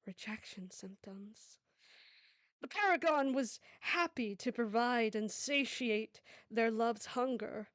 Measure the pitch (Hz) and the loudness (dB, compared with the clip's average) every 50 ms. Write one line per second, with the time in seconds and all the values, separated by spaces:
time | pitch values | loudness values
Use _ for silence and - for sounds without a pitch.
0 | _ - 185 - - - 214 214 - - - - 185 185 - - - 190 190 202 | _ -12 -12 -12 -10 -10 -10 -10 -10 -14 -12 -12 -12 -12 -12 -12 -14 -14 -14 -14
1 | _ - 196 196 196 202 220 - - - - _ _ _ _ _ _ - - - | _ -16 -14 -14 -14 -16 -16 -20 -20 -20 -20 _ _ _ _ _ _ -20 -20 -20
2 | - - - - _ - _ _ _ _ _ _ - 294 - 403 415 392 359 330 | -20 -20 -20 -20 _ -20 _ _ _ _ _ _ -16 -10 -4 2 4 4 4 4
3 | - 330 311 294 277 269 262 269 269 220 - - _ - - - - - - 339 | 4 2 4 4 4 4 4 2 0 0 -2 -10 _ -20 -20 -12 -6 -2 0 2
4 | 349 339 - - 247 214 202 190 - 254 233 - 240 214 202 226 240 240 247 240 | 0 0 0 -2 -2 -2 -2 -4 -4 -4 -2 0 -2 0 2 2 4 4 4 4
5 | 226 220 214 220 214 220 - - - - 285 285 277 - - - 254 240 214 214 | 2 2 2 0 -2 -2 -4 -6 -4 0 2 2 2 2 0 -2 0 0 2 0
6 | 220 - _ - _ - - - - _ - 214 233 226 226 220 226 226 233 214 | 0 -4 _ -20 _ -20 -20 -20 -20 _ 0 2 2 4 4 4 2 2 2 0
7 | - - - 254 247 262 262 220 214 214 - - 214 - | -4 -8 -2 0 0 2 2 0 -2 -4 -6 -6 -8 -10